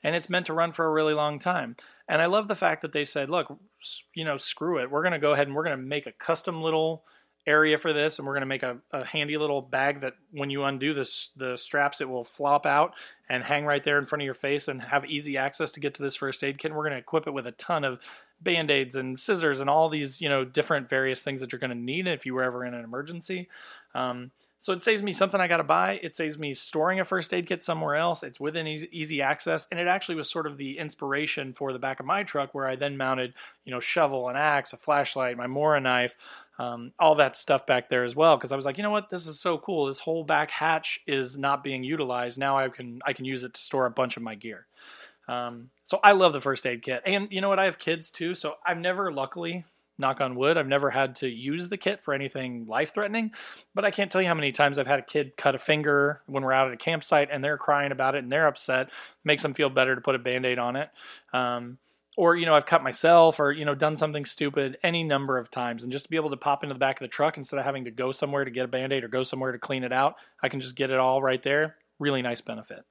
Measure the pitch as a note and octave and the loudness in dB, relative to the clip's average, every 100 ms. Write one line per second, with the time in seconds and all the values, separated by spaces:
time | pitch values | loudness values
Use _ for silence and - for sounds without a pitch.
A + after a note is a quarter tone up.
0 | D3 E3 D#3+ F3+ F3 D#3+ E3 D#3+ E3 D#3 | 0 -2 -2 -2 -2 0 0 2 2 2
1 | D#3 D3+ D3+ D3 F3+ F3+ A#2+ A#2 - _ | 2 2 0 0 -2 -2 -4 -10 -20 _
2 | - D#3 E3+ G3+ G#3 G3+ F3+ D#3 D#3 D3 | 0 2 4 2 0 0 2 0 -2 -4
3 | C#3+ D3+ C#3 E3+ C#3+ C#3+ _ _ - - | -2 -2 -2 -2 -2 -10 _ _ -16 -16
4 | - - D#3+ C3+ - - E3 E3 B2+ C#3+ | -14 -8 -4 -4 -6 -6 -2 -2 0 0
5 | F3+ E3 D3 C#3+ C#3+ C#3 D#3+ C#3 C3 D3 | 0 2 2 4 2 0 -2 -4 -4 -6
6 | C3 - - E3 - E3 D#3+ D#3+ D#3+ D#3+ | -6 -10 -2 -2 -2 -4 0 0 0 -2
7 | _ _ _ _ - D3+ D#3 D3+ E3 D3 | _ _ _ _ 2 4 6 4 2 0
8 | D3+ D3+ C#3 C#3 C3+ C3+ B2+ B2 _ C#3+ | 0 -2 -6 -4 -4 -4 -4 -8 _ -8
9 | B2+ D#3 D3 D3+ D3+ C#3 B2+ C3 C#3 C#3+ | -6 -4 -2 -2 0 -2 -2 0 0 -2
10 | C3+ - _ D3+ C#3 C#3 C#3 C3+ C#3 D3 | -8 -10 _ -8 -4 -2 -2 0 -2 -2
11 | B2+ - - C#3+ C3 B2 - D3+ C#3+ - | -4 -8 -14 -8 -8 -8 -4 0 0 0
12 | C3+ B2+ A#2+ - C#3+ C#3+ C#3+ C#3+ E3 - | -6 -6 -8 -2 2 4 4 4 2 0
13 | - - _ B2+ B2 D3 D3 C#3+ C#3+ C#3+ | -20 -20 _ -4 0 0 2 0 2 0
14 | C3+ D3 C#3 C3 C#3 C#3+ C#3+ C3+ A#2+ C#3+ | 0 -4 -4 -4 -2 -2 -2 -8 -2 -2
15 | C#3 D3 D3 C3+ C3+ - D#3 - C#3+ - | -2 -8 -4 -2 -2 -2 -6 -4 -6 -4
16 | C#3+ - C3+ B2+ C#3 C#3 D#3+ D#3 D3+ C3+ | -6 -4 -6 -4 -6 -4 -6 -4 -4 -4
17 | - D#3+ D#3 C#3 A#2+ A2+ - E3 C#3 B2 | -2 -2 -2 -6 -8 -12 -4 -2 0 -4
18 | - - _ _ F3 E3+ D3+ C#3+ C3 C3 | -12 -20 _ _ 0 0 2 2 2 -4
19 | C3 C3 - F#3+ D#3+ C3+ C#3 D3+ D#3+ D3+ | -6 -6 -2 0 2 2 2 4 4 0
20 | C#3 C3 D#3+ C#3 B2+ B2+ C#3 D3+ B2+ C3+ | -6 -4 0 0 2 0 2 0 0 0
21 | C3 B2+ - C3+ B2+ B2+ C3 A#2+ A#2+ D#3 | 2 -2 -4 -6 -6 -6 -6 -6 -6 -4
22 | F#3 D3+ C3 B2+ B2+ B2 B2 A#2+ A#2 B2 | -2 -4 -4 -2 -2 -2 -8 -10 -10 -10
23 | D3 E3+ - F#3 F3+ - - - _ B2+ | -10 -12 -10 -10 -10 -18 -20 -20 _ -6
24 | B2+ B2 B2 _ _ _ - F#3 G#3+ G#3+ | -4 -6 -12 _ _ _ -4 0 2 2
25 | G3+ E3+ G3 G3 F3+ E3+ D3+ D#3+ F#3 G3+ | 0 0 2 2 2 2 4 4 4 -2
26 | - - D#3 D3+ D3 C3 - D#3+ D#3+ F#3+ | -8 -6 -6 -4 -8 -8 -6 0 0 0
27 | F3+ F#3 D#3+ F3+ E3+ F3 - D#3+ D#3 D3 | -2 -2 -2 -4 -4 -6 -4 -4 -2 0
28 | E3+ D#3+ C#3+ B2 C#3+ D#3+ D#3 D#3 D#3+ E3+ | 0 -2 -8 -8 -6 -4 -6 -8 -10 -10
29 | D#3 D3 C3+ D3 - D#3+ - F3 F3 F#3+ | -6 -2 0 0 0 -4 -4 -4 0 0
30 | - E3 C#3+ E3+ D3+ C#3+ C3+ D3 D#3 - | -2 -6 -6 -6 -6 -8 -10 -8 -10 -8
31 | C#3+ C#3 D3 - C3+ B2+ C#3 B2+ C3+ C3 | -4 -2 -2 -4 -8 -8 -8 -4 -6 -6
32 | C3+ F#3+ G3+ D3 C#3 C#3+ C3+ C3 C#3+ C#3 | -4 -4 -2 -4 -4 -4 -4 -4 -6 -4
33 | C3 C3 B2 - - _ - B2 - - | -2 -2 -4 -8 -20 _ -10 -8 -2 2
34 | D3 C3+ B2 B2+ D3+ C#3+ C3+ - - D3 | 2 2 -2 0 2 2 -2 -10 0 2
35 | C#3 C#3 B2+ A#2+ B2 C3+ D3+ D3 C3 B2 | 2 -2 -2 -2 -4 0 4 4 4 2
36 | B2 - - - - - B2 A#2+ A#2+ - | 2 -4 -20 -20 -20 -8 -8 -6 -12 4
37 | E3 D3+ C3+ - - C3+ - B2+ - B2+ | 6 8 6 2 2 2 4 0 2 0
38 | B2 B2 D#3+ D3+ C3 C3+ C3+ C3+ G#3 G#3 | 0 6 6 6 4 -4 -4 -2 -2 -2
39 | G3+ F3+ E3 D3+ F#3 E3 - F3 C#3 C3+ | -2 -10 -10 -6 -2 -2 -2 -2 -2 -2
40 | - E3 D3+ D3+ D3+ - D#3 D#3+ - - | -4 -4 0 0 0 0 2 2 0 -8
41 | - C#3 B2+ C3+ C#3 C#3 C#3 C3+ B2+ D#3 | -2 -2 -2 -2 -2 -2 -2 -6 -4 -4
42 | C3+ B2 B2 B2 C#3 C3+ C3 B2+ B2 A#2+ | -2 -2 -4 -2 0 2 0 -4 -14 -6
43 | D3 C3 C3 C3 B2 - - C3+ B2+ A#2 | -6 -4 -4 -6 -8 -12 -4 0 0 0
44 | B2+ - A#2 G#2+ A#2 G#2+ _ _ - - | -2 -2 -10 -12 -14 -16 _ _ -20 -20
45 | - _ - B2 A#2+ A#2+ B2 _ - G3 | -20 _ -8 -6 -6 -10 -20 _ -4 8
46 | G#3 G3+ F#3 C#3+ C#3 B2+ C3 A#2+ C3+ B2+ | 8 10 8 6 -2 -2 -2 -4 -4 -4
47 | - G3 G#3 F#3+ G3 F#3+ F#3+ E3 - E3 | 0 -2 -2 -2 2 4 2 0 -4 -4
48 | D#3+ - E3 F3+ D#3 D3+ F3 E3+ F3 F#3 | -4 -6 -6 -4 -6 -4 -4 -2 -2 -2
49 | F#3+ C#3+ C3+ F3 E3+ F3+ E3 _ _ - | -2 -4 -6 -6 -6 -8 -12 _ _ -2
50 | C3 C3 C3+ B2 C3+ E3 C#3 C#3 C#3 B2+ | -2 0 -2 2 2 4 4 2 2 2
51 | C3+ C3 C3+ A#2 C3 D#3+ F3 G3 G3 G3+ | 0 -2 -6 -6 -6 -6 -6 -4 -2 -2
52 | - C#3 C3+ C#3 B2+ B2 A2 A2 D#3 - | -2 -2 -2 -6 -6 -8 -4 -2 0 -2
53 | G#3 A3 A3 - - - _ - G3+ G3 | -2 -2 -4 -6 -18 -20 _ 0 0 2
54 | G3+ F#3+ F#3 E3 C#3+ C3 C#3+ C#3+ C3+ C#3 | 0 2 2 2 2 4 4 4 2 0
55 | B2+ D3 C#3+ - C#3+ C3 - D3+ D3+ C#3+ | 2 -2 -2 0 2 2 2 2 4 4
56 | C#3+ D3 - C3+ C3 C3 C3 A#2+ - E3 | 2 0 -6 -4 2 2 2 0 -2 -2
57 | - D#3 C#3+ C#3+ C#3+ D3 - C#3+ C#3+ C3+ | 4 4 4 0 -2 -2 2 2 2 0
58 | C3+ C#3+ B2 C#3+ D#3+ C3 - C3 C#3 - | 0 0 0 4 4 2 -2 -2 -2 -8
59 | - _ - D3 D3+ C3+ C#3+ C3+ C3 B2+ | -18 _ 0 2 0 0 2 4 2 2
60 | C3 C3 B2 B2+ B2+ B2 A#2+ B2+ D3+ - | 0 0 0 0 0 0 -2 -4 -6 -10
61 | - - _ B2+ B2 B2 A#2+ B2+ _ _ | -20 -20 _ -2 -2 -2 -8 -14 _ _
62 | _ - E3+ E3+ E3 D3+ - E3 C3 A#2+ | _ 2 4 6 6 6 8 4 4 2
63 | E3 E3+ E3 D#3 C#3+ D3 D3 C#3+ D#3 D3+ | 8 10 10 6 0 0 -2 2 0 2
64 | D3+ D3+ C#3+ - D3 C#3+ C3+ C3+ E3+ E3+ | -2 -2 -8 -2 -2 0 -2 -2 -2 0
65 | E3 C#3 C3+ B2+ A#2 - A#2+ A#2 A#2+ C3+ | 0 0 0 -2 -2 -6 -4 -6 -8 -8
66 | - D#3+ D3+ C#3 D3 C#3 D3 C3 C3+ C3+ | -4 -2 -2 -2 0 0 -2 0 0 0
67 | B2+ - D3+ D#3 C3+ C#3 C3 C#3 A#2+ A2+ | -8 0 0 0 -6 -4 -2 -4 -8 -4
68 | B2+ C3+ C#3+ C#3 C3+ B2 B2+ B2+ C3+ C3+ | -4 -2 -2 0 -2 -2 -2 -2 0 -2
69 | A#2 B2+ C3 C3+ C3 A#2+ - C3+ B2+ B2+ | -2 -4 -2 -4 -4 -6 -4 -4 0 2
70 | C#3 - - _ C3+ C3+ B2+ B2+ C3+ C3 | 2 0 -20 _ -4 -2 -8 -4 0 4
71 | C3 C3+ C3+ C3 C3+ C#3+ D#3 - _ _ | 4 4 2 0 2 2 0 -4 _ _
72 | C#3+ C3+ B2 A#2+ - A2+ A2 - - | 0 0 -2 -6 -8 -12 -12 -18 -20